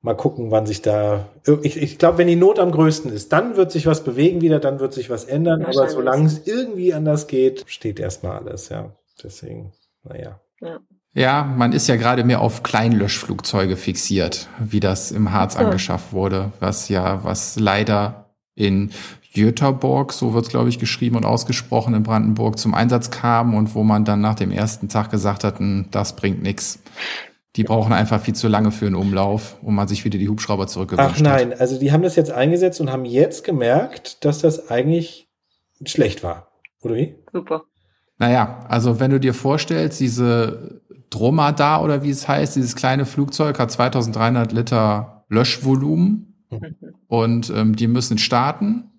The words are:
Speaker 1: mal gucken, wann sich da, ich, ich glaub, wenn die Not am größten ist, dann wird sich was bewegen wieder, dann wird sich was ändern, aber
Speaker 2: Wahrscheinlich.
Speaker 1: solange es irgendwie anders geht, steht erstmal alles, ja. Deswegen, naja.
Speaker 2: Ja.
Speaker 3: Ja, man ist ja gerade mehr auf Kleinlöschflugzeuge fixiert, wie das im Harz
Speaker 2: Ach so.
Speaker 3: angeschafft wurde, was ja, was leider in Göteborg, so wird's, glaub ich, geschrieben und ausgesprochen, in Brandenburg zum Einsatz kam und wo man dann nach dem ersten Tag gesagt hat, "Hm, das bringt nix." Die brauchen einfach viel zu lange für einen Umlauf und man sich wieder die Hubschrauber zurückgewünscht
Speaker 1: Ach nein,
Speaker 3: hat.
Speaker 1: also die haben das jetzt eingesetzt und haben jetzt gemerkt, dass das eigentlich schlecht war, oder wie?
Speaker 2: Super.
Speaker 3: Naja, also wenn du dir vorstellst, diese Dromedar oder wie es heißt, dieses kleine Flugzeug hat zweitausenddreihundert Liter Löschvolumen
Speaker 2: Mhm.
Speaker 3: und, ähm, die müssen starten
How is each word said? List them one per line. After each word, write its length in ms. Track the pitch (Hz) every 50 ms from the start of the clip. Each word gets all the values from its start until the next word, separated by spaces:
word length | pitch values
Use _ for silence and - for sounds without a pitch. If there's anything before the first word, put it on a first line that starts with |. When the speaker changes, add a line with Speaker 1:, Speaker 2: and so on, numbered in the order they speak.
Speaker 1:
mal 140 | - 120 110
gucken, 360 | - - 139 - - 117 110
wann 140 | 110 110 107
sich 160 | 107 104 -
da, 460 | - 107 104 107 104 104 104 101 98 - - - _ - 151 147 151
ich, 140 | 147 - 165
ich 160 | 147 147 -
glaub, 200 | - 175 165 165
wenn 100 | 170 175
die 80 | 175 170
Not 240 | 175 180 196 214 214
am 120 | 185 170
größten 400 | 156 151 160 156 156 156 - 127
ist, 200 | 107 104 - - 151
dann 220 | 165 220 240 220
wird 160 | 196 185 -
sich 140 | - 170 156
was 160 | 160 151 156 -
bewegen 380 | 135 117 131 151 175 175 175
wieder, 180 | 165 165 156 143
dann 200 | 139 139 143 135
wird 140 | 135 127 -
sich 160 | 135 120 -
was 160 | 120 107 -
ändern, 360 | - 135 147 165 170 165 160
aber 60 | - -
Speaker 2:
Wahrscheinlich. 240 | 127 139 135 120 -
Speaker 1:
solange 300 | 131 123 127 131 143 156
es 220 | 156 151 151 -
irgendwie 460 | 196 220 247 262 226 208 185 180 180 160
anders 340 | 151 156 156 151 151 151
geht, 380 | - 139 131 131 131 131 131 -
steht 320 | - - - - 113 98 -
erstmal 380 | 104 98 95 - - 92 101 101
alles, 300 | - - 110 101 - -
ja. 220 | - 107 107 107 101 _ _ _ _ - -
Deswegen, 500 | 95 95 - - - 110 110 104 95 _ _ _ _ _ _ _
naja. 360 | - - 120 - 113 101 - _ _ _ _
Speaker 2:
Ja. 200 | - 170 165 - _ _ _ _ _ _ _
Speaker 3:
Ja, 300 | - 131 127 139 147 143
man 300 | 139 131 127 120 120 143
ist 140 | 147 -
ja 100 | - 123
gerade 260 | 113 113 120 127 127 117
mehr 160 | 123 123 -
auf 240 | 110 113 - - -
Kleinlöschflugzeuge 1120 | - - 110 113 117 117 104 101 104 - - - - 98 92 - - - 101 95 92 92
fixiert, 720 | 90 - 95 90 - - - 101 95 85 80 - - - - - -
wie 200 | 113 107 110 104
das 320 | 95 95 95 - - -
im 220 | - 104 107 92 95
Harz 220 | 101 92 104 -
Speaker 2:
Ach 40 | -
so. 60 | 233
Speaker 3:
angeschafft 480 | 214 185 95 - - 92 92 - - -
wurde, 400 | 92 95 98 95 95 95 101 104 -
was 260 | 90 98 107 - - -
ja, 340 | 98 92 92 92 98 95 -
was 340 | - - - - - - 110
leider 680 | 110 98 98 104 107 110 104 101 104 104 - - - _ _ _ _ _ _
in 360 | - 107 98 98 98 101 101 - - - - - - _ _ -
Göteborg, 800 | 104 107 113 117 - 147 135 131 131 - 131 131 135 139 135 -
so 200 | - 123 117 110
wird's, 140 | 117 117 -
glaub 180 | - 123 120
ich, 120 | 120 120 120
geschrieben 380 | 117 123 - - 123 120 120
und 80 | 117 117
ausgesprochen, 680 | 107 113 117 - - 123 - - - 117 117 110 123 117
in 80 | 107 107
Brandenburg 540 | 110 113 110 110 107 104 107 113 110 107
zum 160 | - - 113 -
Einsatz 380 | - 117 120 123 120 120 -
kam 420 | - - - 120 120 117 117 120 110
und 200 | 107 107 107 110
wo 80 | 110 110
man 220 | 110 107 107 104
dann 160 | 107 104 104
nach 140 | 104 110 110
dem 160 | - 95 95
ersten 360 | 98 92 107 110 - - - 104
Tag 220 | - 110 104 107
gesagt 320 | - 104 92 101 101 - -
hat, 160 | 104 95 -
"Hm, 280 | 95 101 98 98 95 -
das 240 | - 101 101 - -
bringt 260 | - - 101 90 87
nix." 380 | - 92 101 - - - - - _ - - - - - - - - - _ _ _ _ _
Die 60 | - 107
brauchen 260 | - 110 113 107 110
einfach 300 | 113 107 107 107 117 107
viel 120 | - - 110
zu 120 | - -
lange 240 | 110 104 104 107 107
für 140 | 107 - 107
einen 100 | 101 95
Umlauf 640 | 90 98 98 98 95 98 101 104 110 107 - - -
und 140 | - 107 104
man 140 | 101 101 92
sich 160 | 101 98 -
wieder 120 | 107 101
die 120 | 98 101 101
Hubschrauber 380 | 107 107 - - 104 95 95
zurückgewünscht 480 | - - 90 95 90 92 90 139 135 -
Speaker 1:
Ach 40 | 147
nein, 300 | 151 143 139 135 123 120
Speaker 3:
hat. 80 | 123 -
Speaker 1:
also 180 | 127 123 135
die 140 | 127 143 139
haben 120 | 147 160 185
das 120 | 180 -
jetzt 160 | 175 151 143
eingesetzt 480 | 123 120 131 151 170 175 185 180 - -
und 100 | 156 131
haben 140 | 131 131 127
jetzt 400 | 120 120 131 165 175 - - -
gemerkt, 800 | - 170 135 120 117 123 165 233 269 - - - - - _ -
dass 160 | 147 147 151
das 300 | - 156 120 110 - -
eigentlich 580 | 117 120 127 151 165 170 165 - - - _ _ _ _ _ _ _ _ _ _ _ _ -
schlecht 380 | - - - 127 95 - - -
war, 240 | 87 82 87 - _ _ _ _ - _ _
oder 140 | - 113 113
wie? 200 | 117 156 156 - - _ - -
Speaker 2:
Super. 300 | 180 - - 160 156 - _ _ _ _ _ _ _ _ _ _
Speaker 3:
Naja, 460 | _ 120 117 123 123 107 - - - - -
also 320 | 117 117 113 123 117 113
wenn 100 | 131 135
du 80 | 139 135
dir 140 | 131 131 120
vorstellst, 640 | - - 135 143 156 - - 165 156 156 151 156 -
diese 840 | 135 123 117 123 123 120 117 117 113 113 - - - - - - _ _ - - _ _
Dromedar 760 | - 98 110 123 151 160 147 147 147 147 143 147 156 156 160
oder 200 | 151 143 143 143
wie 60 | 143
es 160 | 139 131 -
heißt, 280 | - 156 143 147 - -
dieses 200 | 139 127 120 -
kleine 280 | - - 127 131 139 139
Flugzeug 540 | 135 - 143 143 135 - - 156 151 135 -
hat 100 | 123 113
zweitausenddreihundert 840 | - - 123 127 - 131 113 113 107 110 113 117 127 123 117 113 107
Liter 720 | 117 120 120 127 113 110 107 104 104 110 - - - _
Löschvolumen 1160 | _ 104 113 123 240 - - 135 131 135 131 139 147 160 170 175 196 214 214 - _ _ _ _ _
Speaker 2:
Mhm. 260 | - 107 104 160 160 _ - 78 - _ _
Speaker 3:
und, 420 | _ 117 117 113 113 117 117 113 110 104
ähm, 220 | 107 110 110 107
die 120 | 107 117
müssen 300 | 113 120 127 120 - 113
starten 760 | 110 - - 180 180 131 143 - - 202 208 226 240 - - _